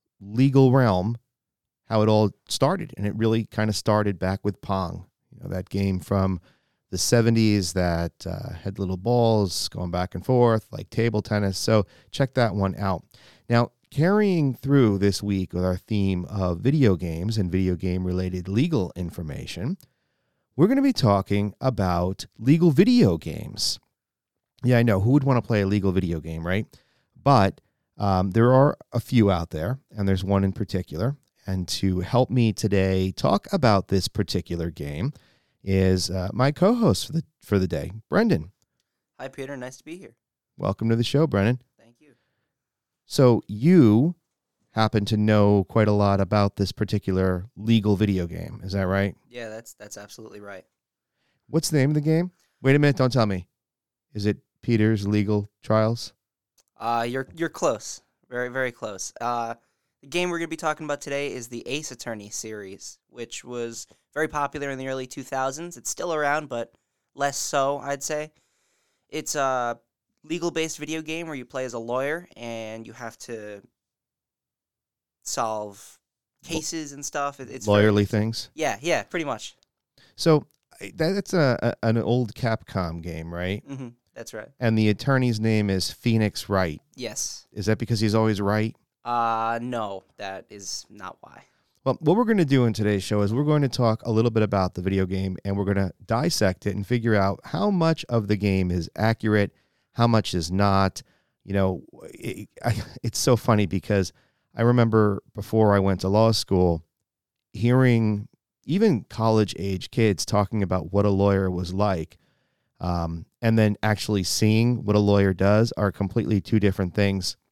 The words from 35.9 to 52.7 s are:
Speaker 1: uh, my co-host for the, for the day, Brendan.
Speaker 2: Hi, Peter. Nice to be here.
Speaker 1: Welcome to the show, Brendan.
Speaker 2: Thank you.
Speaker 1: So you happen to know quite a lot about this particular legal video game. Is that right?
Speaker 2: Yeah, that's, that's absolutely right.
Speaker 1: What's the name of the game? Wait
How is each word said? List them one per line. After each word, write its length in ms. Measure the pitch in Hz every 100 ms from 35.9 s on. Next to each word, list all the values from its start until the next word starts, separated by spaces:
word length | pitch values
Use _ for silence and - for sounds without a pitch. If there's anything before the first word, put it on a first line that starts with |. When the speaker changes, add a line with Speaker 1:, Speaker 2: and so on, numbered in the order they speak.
| 92 87
Speaker 1:
uh, 180 | 95 90
my 200 | 107 131
co-host 560 | 147 185 240 208 95 -
for 40 |
the, 100 | 160 - _
for 180 | - 101
the 80 | 92
day, 240 | 82 80 107 -
Brendan. 440 | 185 233 113 85 - _ _ _ _ _ -
Speaker 2:
Hi, 80 | 131
Peter. 300 | - 135 139
Nice 220 | 123 -
to 60 |
be 120 | - 175
here. 180 | 165 - _ _ _ -
Speaker 1:
Welcome 320 | 98 101 113
to 40 |
the 80 | 117
show, 240 | 117 139 156
Brendan. 340 | 104 101 127 - _
Speaker 2:
Thank 200 | 113 _
you. 140 | 151 120 _ _ _ _ _ _ _ _ _
Speaker 1:
So 360 | - 127 117 -
you 680 | 104 143 185 117 107 151 175 _ _ _ _ _
happen 320 | - 110 110 101
to 100 | 107
know 480 | 107 107 104 101
quite 240 | 92 117 107
a 40 |
lot 280 | 104 101 98
about 340 | 92 104 101
this 160 | - 98
particular 760 | - 104 104 - 92 95 92 98 -
legal 400 | 107 113 104 98
video 320 | 104 95 85
game. 320 | 82 82 82
Is 100 | 98
that 140 | 98 95
right? 300 | 98 101 - _
Speaker 2:
Yeah, 200 | 120 113
that's, 260 | 110 113
that's 240 | - 104 101
absolutely 400 | 101 - 110 101
right. 260 | 101 98 - _ _ _ _ _ _ _ _
Speaker 1:
What's 220 | 156 -
the 80 | 147
name 120 | 135
of 40 |
the 60 | 151
game? 300 | 147 160 180 - _ _
Wait 140 | 131